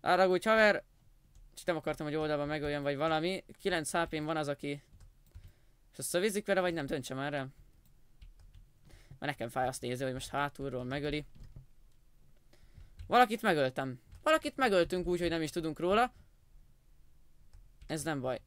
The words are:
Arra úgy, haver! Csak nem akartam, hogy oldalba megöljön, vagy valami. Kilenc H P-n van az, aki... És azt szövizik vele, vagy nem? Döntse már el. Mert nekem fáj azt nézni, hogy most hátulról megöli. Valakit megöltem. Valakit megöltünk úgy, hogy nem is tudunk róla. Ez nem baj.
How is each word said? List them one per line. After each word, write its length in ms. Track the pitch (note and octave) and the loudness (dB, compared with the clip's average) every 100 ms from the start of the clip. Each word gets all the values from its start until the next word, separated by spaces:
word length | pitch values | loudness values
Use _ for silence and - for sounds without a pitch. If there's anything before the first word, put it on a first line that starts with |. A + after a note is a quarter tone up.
Arra 260 | - F3+ F#3+ | 4 4 6
úgy, 160 | F3+ | 4
haver! 400 | A3 A3 G#3+ F#3+ - _ - - - - - | 4 6 6 4 -4 _ -20 -20 -20 -20 -20
Csak 120 | - - | -8 -4
nem 100 | D#3+ | -2
akartam, 300 | D#3 D3+ D3+ | -2 -4 -4
hogy 100 | D#3 | -2
oldalba 300 | D#3 D3 D3 | -2 -2 -2
megöljön, 360 | D3+ D3 D3 | -2 -2 -2
vagy 140 | C#3+ C#3 | -2 0
valami. 480 | D#3+ D#3 E3 F#3+ - - | 0 2 0 -4 -8 -6
Kilenc 320 | G3 F3 D3+ | -2 -2 0
H 140 | F3 E3+ | -2 -2
P-n 180 | D#3+ | -2
van 140 | D3+ D#3+ | -2 -2
az, 100 | C#3+ | -2
aki... 360 | C#3+ C#3+ C#3+ - - - - - - - - - _ _ | -4 -6 -8 -10 -20 -20 -20 -20 -20 -20 -20 -20 _ _
És 60 | - | -10
azt 120 | - | -2
szövizik 360 | F3+ G#3 G3 G#3 | 0 0 -2 0
vele, 160 | F#3+ | 2
vagy 120 | F3+ | 2
nem? 120 | E3 C#3 | -2 -2
Döntse 280 | D#3 - | -4 -4
már 200 | C3+ C#3+ | -4 -4
el. 140 | C#3+ C3+ - - - - - - - - - - - - - - - - | -4 -6 -12 -20 -20 -20 -20 -20 -20 -20 -20 -20 -20 -20 -20 -20 -20 -20
Mert 240 | - C#3 | -8 -6
nekem 180 | C#3 A#2 | -4 -4
fáj 180 | C3 C3 | -2 -2
azt 140 | B2+ | -2
nézni, 220 | B2 B2 | -6 -4
hogy 100 | C3 | -4
most 160 | B2+ - | -6 -4
hátulról 540 | C3+ C#3+ - C#3 B2 | -4 -4 -4 -6 -4
megöli. 420 | B2 C#3+ D3 D3 D3 - - - - - - - - - - - - - - - - - - | -4 -4 -2 -4 -6 -16 -16 -18 -20 -20 -20 -20 -20 -20 -20 -20 -20 -20 -20 -20 -20 -14 2
Valakit 340 | A#3 B3 A3 | 4 6 4
megöltem. 600 | A3 D#3 C3 B2+ C3+ B2+ - - | 2 4 2 0 -6 -8 -16 -4
Valakit 320 | D4+ D#4 D4+ - | 2 2 0 2
megöltünk 520 | B3+ F#3 E3 F#3 E3+ | 4 6 4 0 0
úgy, 120 | F3 | 0
hogy 100 | E3+ | 0
nem 120 | E3 | 0
is 80 | D3+ | -2
tudunk 300 | F3 D#3+ D3 | -2 -4 -2
róla. 340 | F3 G#3 B3 - - _ - - - - _ - - - - - - - - - - | 2 4 2 -2 -20 _ -20 -20 -20 -20 _ -20 -20 -20 -20 -20 -20 -20 -20 -20 -8
Ez 160 | D#3 | -4
nem 180 | D3 C#3+ | -2 -2
baj. 200 | B2+ B2 | -2 -4